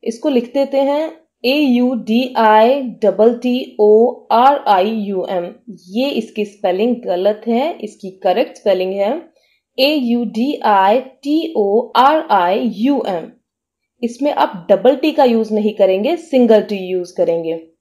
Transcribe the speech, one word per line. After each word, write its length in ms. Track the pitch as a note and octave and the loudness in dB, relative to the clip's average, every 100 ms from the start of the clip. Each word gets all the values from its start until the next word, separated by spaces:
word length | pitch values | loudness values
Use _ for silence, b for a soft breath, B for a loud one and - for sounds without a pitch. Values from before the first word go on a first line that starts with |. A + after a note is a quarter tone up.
इसको 260 | - A#3 D#4 | -8 -6 -2
लिख 220 | B3+ A#3+ | -2 -2
देते 240 | C#4 C#4 C#4 | -4 -2 -2
हैं 220 | C#4 C#4+ D#4+ D#4+ _ _ | -2 -2 -6 -10 _ _
ए 100 | A#3+ | -4
यू 400 | C#4+ C#4+ A#3+ B3 B3+ F#3+ | 0 0 2 0 -2 -2
डी 260 | A3+ B3+ B3+ | -2 -2 2
आई 440 | A3 G#3+ A3+ C#4 C4 F#3+ | 4 6 4 2 -4 -2
डबल 340 | A#3 G3+ A3 A#3+ | -2 2 2 2
टी 380 | B3 B3 C4+ - | -4 -4 -6 0
ओ 100 | G#3 G#3+ A#3+ - _ | 4 4 4 -2 _
आर 260 | A3 C4 C#4+ B3+ | 2 4 2 2
आई 220 | G3 G3 | 2 2
यू 360 | A3+ G3+ G3 - | -2 -6 -6 -4
एम। 160 | F#3 F3 - - F#3 F3+ | -6 -6 -12 -20 -20 -10
ये 200 | G3+ C#4 | -4 -4
इसकी 340 | B3+ A3+ - G#3 | -4 -8 -8 -8
spelling 500 | _ G3 F#3 A3+ A#3+ | _ -4 -2 -2 -2
गलत 380 | G3 F3+ G3 G#3+ A#3 | -4 -2 -2 -2 -2
है। 240 | A#3 D4 - | -2 -2 -6
इसकी 300 | G#3 - F#3+ F#3 | -14 -14 -18 -6
correct 340 | G3+ F#3 C#4+ - | -2 0 -2 -4
spelling 360 | A3 F#3 F#3 | -2 0 -2
है 200 | G3 G3+ D4+ - _ _ _ _ - | -2 -2 -4 -10 _ _ _ _ -2
ए 160 | C4+ | 0
यू 320 | D4+ A#3+ A#3+ A#3 | 0 -2 -2 -2
डी 200 | G#3+ B3+ D4 A3+ | -4 -4 -2 0
आई 340 | F#3+ F#3+ A#3+ | 2 4 2
टी 540 | C4 _ C#4+ D4+ E4 - | -2 _ -4 -4 -2 -2
ओ 220 | G3 G#3 A#3+ A3+ | 0 0 -2 2
आर 280 | C4 D#4 D#4 | 2 2 0
आई 340 | G3+ F3 G3+ B3+ F#3 | 0 2 0 -2 -2
यू 240 | A#3+ C#4 - | -2 -2 -2
एम। 220 | F3+ - _ _ _ _ _ _ _ | -6 -8 _ _ _ _ _ _ _
इसमें 320 | A#3 A#3 C#4+ | -8 -4 -4
आप 320 | - - F#3 - | 0 -2 -2 0
double 260 | F#3+ A#3+ C#4+ | 2 2 2
टी 160 | D#4 | -2
का 120 | D#4 C4 | 2 2
यूज 280 | A3+ G#3+ | 2 0
नहीं 200 | G#3+ G#3+ G#3 | -2 -2 0
करेंगे, 400 | F#3+ F#3+ A3+ E4+ | 0 2 -2 -4
single 440 | - C4 A#3+ A3 | -2 2 4 4
T 240 | G#3 G3+ F#3 | 2 -6 -4
use 240 | F#3 F3 | -6 -6
करेंगे। 500 | - F3 E3+ E3 E3 E3 _ | -2 -2 0 -4 -8 -10 _